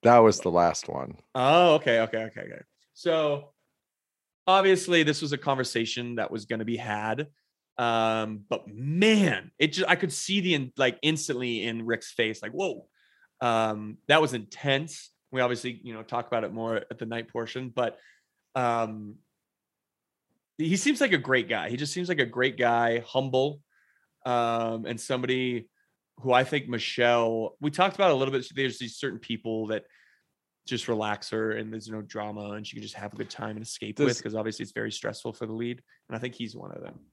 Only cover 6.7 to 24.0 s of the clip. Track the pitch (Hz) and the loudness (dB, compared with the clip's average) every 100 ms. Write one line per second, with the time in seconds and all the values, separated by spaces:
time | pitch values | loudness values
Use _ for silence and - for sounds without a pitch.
6.7 | 117 113 107 110 110 147 _ _ _ _ | -4 -2 -4 -2 -4 -4 _ _ _ _
7.7 | - 117 117 113 110 110 107 101 113 - | -2 0 2 2 0 -2 -8 -6 -6 -6
8.7 | 107 135 165 214 214 190 101 - _ 156 | -8 -4 2 4 6 4 2 -6 _ 0
9.7 | 156 185 175 185 - - 196 180 156 131 | 0 2 2 0 -4 -2 0 2 0 0
10.7 | 127 127 123 147 156 156 127 123 113 110 | 0 0 2 0 0 -2 -4 -2 -4 -4
11.7 | 117 113 117 - - 110 110 110 135 190 | -4 -2 -4 -4 -2 -2 -2 -10 -4 -4
12.7 | 110 - _ _ _ _ _ 123 113 110 | -4 -14 _ _ _ _ _ 0 2 0
13.7 | 107 107 110 - 151 156 120 104 - 143 | -2 -8 -14 4 4 4 -2 -8 -8 0
14.7 | 135 156 - - _ _ 131 123 120 127 | 0 -2 -12 -18 _ _ -2 0 0 -6
15.7 | 117 123 110 113 120 117 120 107 110 113 | -10 -12 -14 -8 -6 -4 -4 -4 -6 -4
16.7 | 110 - - 113 117 117 120 113 127 131 | -4 -6 -12 -8 -8 -8 -8 -8 -8 -8
17.7 | 117 120 - _ _ _ _ _ 131 123 | -2 -4 -4 _ _ _ _ _ -2 0
18.7 | 117 113 110 104 107 _ _ _ _ _ | 0 -2 -6 -14 -18 _ _ _ _ _
19.7 | _ _ _ _ _ _ _ _ _ 160 | _ _ _ _ _ _ _ _ _ 0
20.7 | 185 285 294 269 170 123 131 113 110 85 | 2 2 2 2 2 4 2 2 -2 -2
21.7 | 123 147 180 180 165 120 113 131 117 120 | -4 -4 -4 -2 0 0 2 0 2 2
22.7 | 120 117 117 117 131 135 131 139 147 _ | 4 2 0 0 -2 0 2 0 -2 _
23.7 | _ _ _ | _ _ _